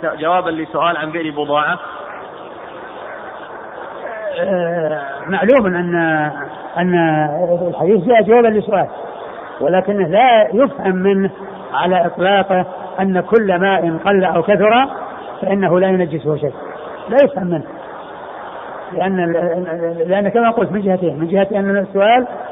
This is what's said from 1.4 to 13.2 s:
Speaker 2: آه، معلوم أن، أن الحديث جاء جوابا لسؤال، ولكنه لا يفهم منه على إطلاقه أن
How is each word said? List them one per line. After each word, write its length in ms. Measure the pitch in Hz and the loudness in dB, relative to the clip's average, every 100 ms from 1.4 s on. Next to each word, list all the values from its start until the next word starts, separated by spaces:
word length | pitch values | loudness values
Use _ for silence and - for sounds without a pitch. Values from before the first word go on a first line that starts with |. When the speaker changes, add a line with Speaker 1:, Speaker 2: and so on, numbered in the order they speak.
| 147 147 147 175 - - - - - - - - - - - - - - - - - - - - - - - - 214 180 | -2 0 0 -2 -8 -14 -14 -14 -16 -16 -16 -16 -16 -16 -16 -14 -14 -14 -14 -14 -16 -16 -14 -14 -14 -12 -12 -8 -6 -4
Speaker 2:
آه، 600 | 185 185 170 175 156 151 139 - 156 | 0 0 0 -2 -2 -4 -6 -10 -4
معلوم 380 | 185 190 269 202 | 2 4 6 4
أن، 300 | 175 175 175 165 156 151 143 139 - - 170 | 0 0 0 2 2 0 -4 -10 -12 -8 -2
أن 180 | 180 175 165 156 151 151 175 175 175 | 2 4 4 2 0 0 0 0 0
الحديث 360 | - 160 214 | 0 2 4
جاء 180 | 175 233 | 4 4
جوابا 260 | 208 233 233 | 6 6 6
لسؤال، 400 | 214 196 196 147 - - - - - - - | 2 0 0 0 -6 -12 -12 -14 -14 -14 -4
ولكنه 460 | 135 185 185 202 175 | 0 2 2 0 2
لا 400 | 190 254 226 208 | 4 6 6 6
يفهم 420 | 196 277 - 185 185 | 4 2 2 -2 2
منه 340 | 190 196 196 - - - - | 2 2 0 -4 -12 -14 -6
على 320 | 135 175 185 170 | -2 2 2 0
إطلاقه 600 | 165 180 202 190 185 180 - - 170 | 0 2 4 4 0 0 -6 -10 -2
أن 220 | 196 185 | 0 0